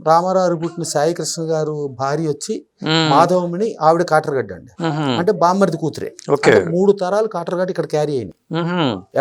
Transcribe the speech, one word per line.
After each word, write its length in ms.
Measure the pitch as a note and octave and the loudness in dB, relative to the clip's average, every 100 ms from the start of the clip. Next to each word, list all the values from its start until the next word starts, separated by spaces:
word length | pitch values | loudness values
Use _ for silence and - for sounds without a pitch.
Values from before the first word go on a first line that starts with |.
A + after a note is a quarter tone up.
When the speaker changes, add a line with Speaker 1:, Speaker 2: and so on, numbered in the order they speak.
| D#3 | 2
Speaker 1:
రామారావు 500 | E3 F3+ F#3 F3+ E3+ | 4 4 2 2 0
పుట్టిన 280 | E3 E3+ | -4 -6
సాయికృష్ణ 580 | D#3 D3+ D#3 F3 D#3 - | -4 0 0 -2 -6 -6
గారు 460 | D#3+ D#3+ D3+ D3+ C#3+ | -4 -2 -2 -4 -8
భార్య 400 | B2 C3+ D3+ D#3+ | -4 -4 -2 -2
వచ్చి 380 | C#3+ - A3 _ _ | -4 -6 -8 _ _
Speaker 2:
మ్మ్. 280 | D#3 D#3+ D#3+ | -2 0 4
Speaker 1:
మాధవమణి, 680 | D3 F3 F#3 F3 F3 A3 - | 4 4 2 0 -4 -4 2
ఆవిడ 220 | D#3 E3+ | 2 4
కాటరగడ్డ 500 | F3 D#3 D3+ C3+ G2+ | 2 2 2 -4 -4
అండి. 320 | F2+ - - | -10 -16 -6
Speaker 2:
మ్హూ. 180 | E3 D3+ | -4 -2
Speaker 1:
అంటే 300 | C#3+ B2+ F3+ | -2 0 0
బామ్మర్ది 440 | F3+ E3+ G3 F#3+ D#3 | 2 2 2 0 0
కూతురే. 380 | D#3 - - - - | -6 -6 -12 -12 -2
Speaker 2:
ఓకే. 200 | C#3+ E3+ | 2 6
Speaker 1:
అంటే 180 | G#2+ F#2+ | 4 2
మూడు 220 | E3+ G3+ | 2 2
తరాలు 360 | G3 F3+ G3+ A3 | 2 0 0 -2
కాటరగడ్డ 420 | F#3 E3 F3 F#3 | -4 -6 -4 -4
ఇక్కడ 160 | F3 D3 | -4 -2
క్యారీ 260 | D#3 D3+ | -2 0
అయినాయి 500 | C#3 F#2+ - _ E3 | -2 -6 -14 _ -6
Speaker 2:
మ్హూ. 400 | E3+ F3+ C#3+ G2 - B2+ | -2 0 0 -2 -4 0